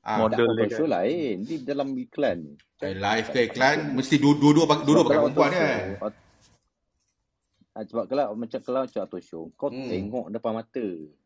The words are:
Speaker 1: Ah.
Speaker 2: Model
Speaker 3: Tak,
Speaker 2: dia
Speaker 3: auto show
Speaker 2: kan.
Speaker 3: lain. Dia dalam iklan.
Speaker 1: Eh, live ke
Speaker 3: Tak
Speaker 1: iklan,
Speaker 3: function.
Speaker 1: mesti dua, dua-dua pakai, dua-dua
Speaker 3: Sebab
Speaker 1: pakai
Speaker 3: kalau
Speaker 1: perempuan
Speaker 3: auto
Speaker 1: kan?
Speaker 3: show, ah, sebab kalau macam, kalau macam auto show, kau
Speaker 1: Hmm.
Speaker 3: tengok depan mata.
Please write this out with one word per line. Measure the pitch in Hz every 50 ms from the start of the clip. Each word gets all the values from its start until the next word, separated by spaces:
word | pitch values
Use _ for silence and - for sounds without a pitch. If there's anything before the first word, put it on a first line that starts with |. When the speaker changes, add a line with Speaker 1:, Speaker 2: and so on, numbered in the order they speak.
Speaker 1:
Ah. | _ 107 107 107
Speaker 2:
Model | 110 107 113 120 120
Speaker 3:
Tak, | 117
Speaker 2:
dia | 113 113
Speaker 3:
auto | 110 101 113
show | 113 156
Speaker 2:
kan. | 156 107 87
Speaker 3:
lain. | 92 120 160 175 156 127 101 90
Dia | 104 135 165 151 254
dalam | 139 143 139 139 139 135
iklan. | 127 123 _ - - 143 117 90 87 78 73 71 - _ _ _ _
Speaker 1:
Eh, | 98 98 95
live | 95 98 101 110 113 110
ke | - -
Speaker 3:
Tak | 127 117 113
Speaker 1:
iklan, | - 123 127 135 151
Speaker 3:
function. | 160 151 147 135
Speaker 1:
mesti | 127 127 - 156
dua, | 143 143 143 147
dua-dua | 147 143 147 147 156 165
pakai, | 151 147 139 131
dua-dua | 143 156 180
Speaker 3:
Sebab | 165
Speaker 1:
pakai | 151 143
Speaker 3:
kalau | 151 147 143
Speaker 1:
perempuan | 147 170 151 143
Speaker 3:
auto | 180
Speaker 1:
kan? | 180 160 143 123 107
Speaker 3:
show, | 98 95 98 101 104 107 - _ _ _ _ _ _ _ _ _ _ _ _ _ _ _ _ _ _ _ _ _ _ _ _ _ _ _ _ _ _ _
ah, | _ 110 110
sebab | 98 113 117 104
kalau | - 131 143 139 107 107
macam, | 110 120 110 - 120
kalau | - - 123 131
macam | 131 123 _ 110
auto | 92 - - 90
show, | - _ - 82 80 82 _
kau | _ 139 143
Speaker 1:
Hmm. | 120 131 135
Speaker 3:
tengok | 123 101 92 98 104 117 123 -
depan | 82 107 113 - 117 110
mata. | 113 110 _ _ 131 117 98 87 80 78 76 73 _ _